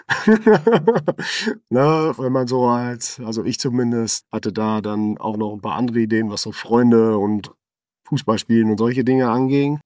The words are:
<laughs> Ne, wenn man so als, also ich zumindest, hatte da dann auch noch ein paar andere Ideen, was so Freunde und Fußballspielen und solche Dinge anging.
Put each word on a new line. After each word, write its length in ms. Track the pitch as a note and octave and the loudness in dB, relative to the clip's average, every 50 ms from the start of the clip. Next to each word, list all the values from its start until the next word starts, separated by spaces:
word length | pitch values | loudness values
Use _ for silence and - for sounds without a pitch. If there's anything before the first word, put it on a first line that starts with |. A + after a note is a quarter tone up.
| - - - - - | -8 -6 -6 0 2
<laughs> 80 | - A3 A3 A3 A3 G#3+ E3+ D3+ A3+ A#3 F3 D3 G#3 A#3+ G#3 D3+ - - - - - - - - A3 - - _ - | 4 4 4 6 4 4 4 4 2 2 2 2 2 0 0 0 -4 -4 -6 -6 -8 -6 -6 -4 -6 -6 -8 _ -2
Ne, 460 | A#2 B2+ C#3 D3+ D#3 D#3+ D#3 D#3+ B2+ A2+ | 0 2 2 4 2 2 0 0 -2 -2
wenn 140 | C3 B2+ C3 | -2 -2 0
man 140 | C3 B2+ | 0 0
so 200 | A#2+ B2+ B2+ B2 | 0 0 0 2
als, 540 | A#2+ A#2+ A#2+ A#2+ B2 B2 A#2 - - - - B2 | 2 2 0 -2 -4 -6 -8 -8 -10 -10 -10 -10
also 200 | A2 A2+ A2+ F#2+ | -8 -6 -4 -4
ich 140 | G#2 B2+ - | -4 -4 -4
zumindest, 680 | - C#3 A#2+ B2 B2 A#2+ A#2+ A#2 A#2 G#2+ - - - _ | -4 -2 -2 0 0 0 0 -2 -2 -2 -4 -6 -6 _
hatte 220 | - A2 - A2 F#2 | -8 -6 -6 -6 -4
da 280 | A2 A2 G#2+ G#2+ G#2+ | -4 -2 -2 -2 -4
dann 380 | G#2 G#2 G#2 G#2 G#2+ G#2+ G#2 - | -4 -4 -4 -4 -2 -4 -4 -4
auch 180 | - A2 G#2+ | -6 -6 -4
noch 160 | G#2+ A2 G#2+ G#2+ | -4 -6 -6 -8
ein 80 | G#2 | -8
paar 140 | F#2+ G#2+ E2 | -8 -8 -6
andere 260 | G2+ B2 B2 A2+ A#2 | -4 -4 -2 0 0
Ideen, 300 | A2+ A2 A2+ A2 A2+ G#2+ | 0 2 0 0 0 -2
was 120 | G2+ G2+ - | -4 -6 -8
so 100 | A2+ G#2 | -8 -10
Freunde 680 | - - - A2+ A#2+ B2 A#2+ A#2 A2+ A2+ A2+ A2 G#2 | -12 -4 0 2 4 4 6 6 6 4 4 2 0
und 340 | G2 G#2 G#2+ G#2 G2 - - _ _ _ _ _ _ _ _ _ _ | 0 0 -2 -4 -6 -8 -16 _ _ _ _ _ _ _ _ _ _
Fußballspielen 680 | - D3+ C3+ - - A2 G#2 - - A2+ A2+ A2+ A2 | -6 -4 -2 0 -2 -2 -2 0 2 2 2 4 2
und 80 | G#2+ G2+ | 2 0
solche 260 | A2+ A#2+ B2+ C3 B2 | 0 0 0 0 0
Dinge 240 | A#2+ C3 C3 B2+ A#2+ | 2 2 2 2 2
anging. 520 | A2+ B2 C3 C3 C#3 C#3 C#3+ C#3+ D3 D3 - | 0 0 0 0 2 0 0 0 -2 -4 -2